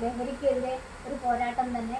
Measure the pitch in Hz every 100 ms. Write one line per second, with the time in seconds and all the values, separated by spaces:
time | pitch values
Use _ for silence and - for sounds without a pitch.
0 | 233 240 254 247 277 247 254 254 - -
1 | 254 269 247 240 240 247 247 240 226